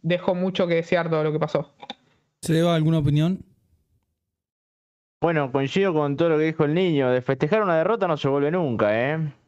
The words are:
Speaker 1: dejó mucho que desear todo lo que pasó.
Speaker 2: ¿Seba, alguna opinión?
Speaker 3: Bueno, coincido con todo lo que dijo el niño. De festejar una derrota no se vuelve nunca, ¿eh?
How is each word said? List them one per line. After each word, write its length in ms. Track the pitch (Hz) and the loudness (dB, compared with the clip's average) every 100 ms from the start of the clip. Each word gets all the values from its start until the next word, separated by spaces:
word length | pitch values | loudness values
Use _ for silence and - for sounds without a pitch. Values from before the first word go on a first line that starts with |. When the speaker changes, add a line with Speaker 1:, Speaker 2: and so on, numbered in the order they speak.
Speaker 1:
dejó 340 | 165 175 175 180 | -2 -2 0 -2
mucho 320 | 185 185 180 | -2 -2 0
que 80 | 165 | 0
desear 340 | 165 175 165 | 0 -2 0
todo 140 | 160 | -2
lo 80 | 156 | -2
que 80 | 151 | -2
pasó. 320 | 147 147 139 _ - - _ _ _ _ | -2 -2 -4 _ -18 -18 _ _ _ _
Speaker 2:
¿Seba, 340 | - 160 170 165 | -2 2 2 2
alguna 220 | 156 165 | 2 2
opinión? 420 | 147 147 160 190 - _ _ _ _ _ _ _ _ _ _ _ _ _ _ _ _ _ | 2 2 2 -2 -8 _ _ _ _ _ _ _ _ _ _ _ _ _ _ _ _ _
Speaker 3:
Bueno, 300 | 160 160 135 | 0 0 0
coincido 440 | 135 135 190 196 | -2 0 0 0
con 220 | 156 147 139 | 0 -2 0
todo 120 | 170 | 0
lo 100 | 151 | 2
que 60 | |
dijo 200 | 156 156 | 0 0
el 100 | 147 | 0
niño. 360 | 160 190 151 131 | 2 2 2 2
De 120 | 127 | 0
festejar 400 | 123 131 151 214 | 0 -2 0 0
una 140 | 202 165 | 2 0
derrota 300 | 170 233 190 | 0 0 0
no 100 | 147 | 0
se 120 | 143 | 0
vuelve 240 | 139 143 | 0 0
nunca, 640 | 180 156 110 104 110 127 | 0 -2 0 2 2 0
¿eh? 180 | 160 156 - | -2 -4 -8